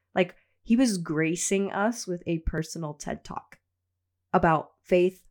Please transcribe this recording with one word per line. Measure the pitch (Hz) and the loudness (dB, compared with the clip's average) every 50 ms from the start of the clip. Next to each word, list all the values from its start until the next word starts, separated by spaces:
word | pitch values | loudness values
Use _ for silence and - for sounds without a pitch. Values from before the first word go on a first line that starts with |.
| _ _ _ | _ _ _
like, | 190 180 170 - _ _ _ _ _ _ | -2 -2 -2 -4 _ _ _ _ _ _
he | - 233 | 2 4
was | 233 269 240 202 | 4 4 2 2
gracing | 180 165 160 151 151 160 160 170 175 - - 196 196 196 196 | -2 -4 -2 -2 0 0 0 0 -2 -2 0 0 0 0 -2
us | - 190 202 226 233 - - | -2 -2 -2 -2 -2 -4 -6
with | 185 180 175 - | -8 -8 -6 -4
a | - 170 165 | -4 -4 -2
personal | 165 - - 160 160 - - 165 165 151 151 | -2 -4 -4 -4 -6 -6 -8 -10 -10 -10 -10
ted | 147 - - - 156 _ | _ -10 -10 -10 -10 _
Talk | - - - - _ - _ _ _ _ _ _ _ _ _ _ _ _ _ _ _ - | -12 -14 -14 -14 _ -20 _ _ _ _ _ _ _ _ _ _ _ _ _ _ _ 0
about | 185 180 170 160 147 - - _ _ | 2 4 4 2 2 0 -6 _ _
faith, | _ - 185 180 180 185 185 _ _ _ | _ 2 4 4 4 2 0 _ _ _